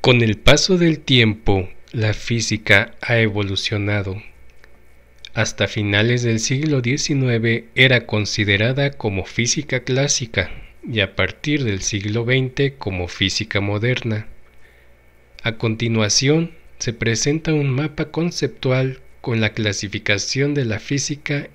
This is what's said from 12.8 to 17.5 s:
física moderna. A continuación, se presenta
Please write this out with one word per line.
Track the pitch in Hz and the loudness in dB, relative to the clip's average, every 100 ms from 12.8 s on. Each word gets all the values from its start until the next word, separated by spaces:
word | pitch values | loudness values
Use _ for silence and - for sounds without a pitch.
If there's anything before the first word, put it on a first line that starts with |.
| 104 92 87 | -6 -4 -6
física | - 95 - 107 101 | 0 0 0 -2 -2
moderna. | 101 104 120 123 120 107 - - - - - - - - - _ - - | -2 0 -2 -2 -2 -4 -6 -16 -20 -20 -20 -20 -20 -20 -20 _ -20 -8
A | 117 110 | -8 -2
continuación, | 117 110 117 110 107 - 135 160 165 - - - | -4 -2 0 0 2 2 4 2 0 -8 -20 -8
se | - | -8
presenta | 113 113 113 143 156 160 | -2 -2 0 0 0 0